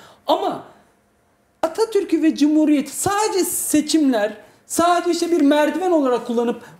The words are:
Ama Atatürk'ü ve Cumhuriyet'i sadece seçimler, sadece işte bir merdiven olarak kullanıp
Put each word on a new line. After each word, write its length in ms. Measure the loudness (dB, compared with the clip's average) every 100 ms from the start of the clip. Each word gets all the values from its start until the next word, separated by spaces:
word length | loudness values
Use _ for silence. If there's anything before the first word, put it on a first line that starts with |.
| -20 _ -4
Ama 360 | -2 -4 -8 -12 -20 _ _ _ _ _ _ _ _
Atatürk'ü 600 | -6 -2 -2 -2 0 0
ve 140 | 0 2
Cumhuriyet'i 540 | 2 4 2 2 -2
sadece 520 | -4 -2 -2 0 0
seçimler, 920 | -2 -4 0 0 2 2 2 2 -2 -6 -20 _ -6
sadece 440 | 0 2 2 0
işte 200 | -2 0
bir 100 | 2
merdiven 500 | 4 4 2 0 0
olarak 360 | 0 2 -2 -2
kullanıp 360 | -2 -2 -4 -12